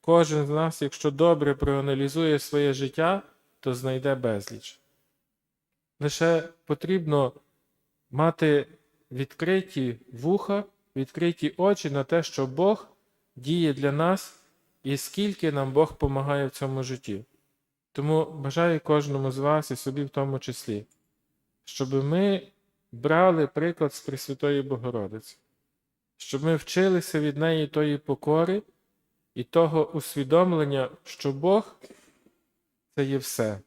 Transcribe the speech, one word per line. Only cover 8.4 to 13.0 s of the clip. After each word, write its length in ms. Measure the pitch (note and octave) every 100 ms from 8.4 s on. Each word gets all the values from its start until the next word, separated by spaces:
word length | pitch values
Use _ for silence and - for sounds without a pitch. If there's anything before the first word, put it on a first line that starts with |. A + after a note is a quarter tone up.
| D#3 D3 C3 - _ _ _
відкриті 880 | B2+ C3+ - E3 F#3+ F#3+ - B2+ A#2 _
вуха, 520 | A#2 C#3+ G3 - G3+ G3+ _ _ C3+
відкриті 580 | C3+ - E3+ E3+ D3 -
очі 320 | F#3+ G3+ D#3
на 140 | C#3
те, 200 | C3 E3
що 240 | D#3 - C3
Бог 400 | C3+ F#3+ G#3+ - _